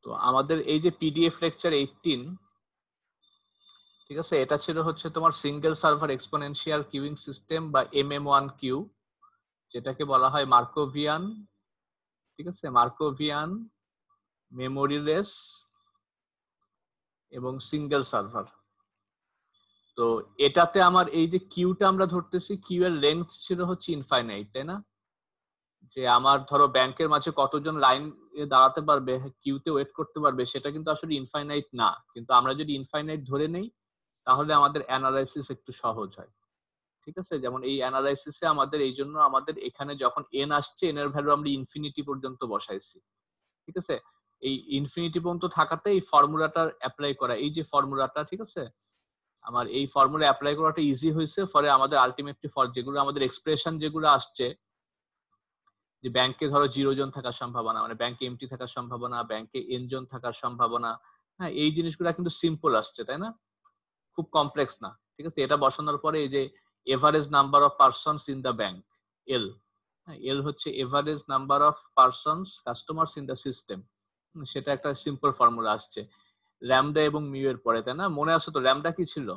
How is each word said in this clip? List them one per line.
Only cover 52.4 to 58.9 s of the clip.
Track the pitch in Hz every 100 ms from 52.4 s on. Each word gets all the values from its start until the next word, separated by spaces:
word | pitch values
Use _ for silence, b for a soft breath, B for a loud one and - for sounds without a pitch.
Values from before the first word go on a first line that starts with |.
| 139
for | - 127 123
যেগুলো | 127 143
আমাদের | 139 143 131
expression | - - 151 165 160
যেগুলো | 151 156 156 135
আসছে, | - - 123 - _ _ _ _ _ _ _ _ _ _ _ _ _ _
যে | 131 120
ব্যাংকে | 127 127 151
ধরো | 143 143 127
zero | 139 135
জন | 135 135
থাকার | 127 117
সম্ভাবনা, | 123 120 113 110
মানে | 110 113
ব্যাংকে | 120 120 127
এমটি | 123 127
থাকার | 127 123 -
সম্ভাবনা, | 120